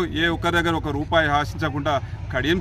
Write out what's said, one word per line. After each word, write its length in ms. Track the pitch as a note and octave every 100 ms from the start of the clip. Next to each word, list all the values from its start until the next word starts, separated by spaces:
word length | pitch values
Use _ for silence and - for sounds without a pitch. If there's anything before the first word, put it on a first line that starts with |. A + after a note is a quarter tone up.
| E3+ C#3+
ఏ 40 | E3+ E3
ఒక్కరి 200 | F3 F3
దగ్గర 160 | E3 D#3+
ఒక 100 | D#3 C#3+
రూపాయి 320 | D3 E3 D3+ C#3+
ఆశించకుండా, 540 | D3 - D#3 D3 D3 C#3+ - - -
కడియం 260 | C3 C3+ F3+